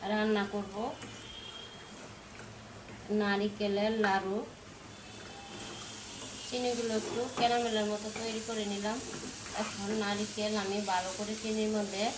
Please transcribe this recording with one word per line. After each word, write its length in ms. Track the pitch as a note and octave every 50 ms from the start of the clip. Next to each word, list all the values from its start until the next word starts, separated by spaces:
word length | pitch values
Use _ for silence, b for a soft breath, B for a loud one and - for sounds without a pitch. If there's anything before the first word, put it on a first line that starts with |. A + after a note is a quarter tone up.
| - G3
রান্না 340 | G#3+ G#3+ G#3+ A3 G#3+ G#3 G3+ G3+ -
করব 220 | G#3 G3+ F#3+ F#3+ G3+ A3 C4 D#4 - - - - - - - - - - - - - - - - - - - - - - - - - - - - - - - - - - - - - - - - - - - G#3 G#3+ G#3
নারিকেলের 720 | G3+ G3+ G3 G3+ G#3 G3+ - G#3 G3+ G3 G3+ G#3 A3 A3+ A3+ G#3+
লাড়ু। 340 | G3+ F#3+ G3 F#3+ F#3+ G3 A3 - - - - - - - - - - - - - - - - - - - - - - - - - - - - - - - - - - - - - - - - - -
চিনিগুলো 440 | - B3 B3 B3 A#3+ A3+ A#3 A3+ A3 A3
একটু 200 | - - - A3+ B3 B3+ B3+ -
ক্যারামেলের 480 | A#3+ A#3+ A#3+ A#3+ A#3+ A#3 A3 G#3+ G#3+ G#3 G#3
মতো 160 | G#3 G#3 A3 G#3+ A3
তৈরি 220 | A3+ A3+ A3 A3 A3 A#3
করে 160 | A3+ A3 G#3 G3+ G3+
নিলাম। 260 | G3+ G3+ G#3+ A3 B3+ C4+ - - - - B3 - - - - - - G#3+
এখন 260 | G#3+ - - G3 G3+ G#3+ G#3+ G#3
নারিকেল 480 | G3+ G3+ G3+ G#3+ G#3 - - G#3 G#3+ G#3+ G#3+ G3
আমি 140 | F#3+ G3 G#3 G#3 G3 F#3
ভালো 180 | F3+ F#3 F#3 F#3+ -
করে 160 | G#3 G3+ A3 G#3+ -
চিনির 280 | A3 G#3+ A3 G#3+ G#3+ G#3+
মধ্যে 280 | G#3+ G#3 G3+ G3+ F#3+ G#3 A#3 -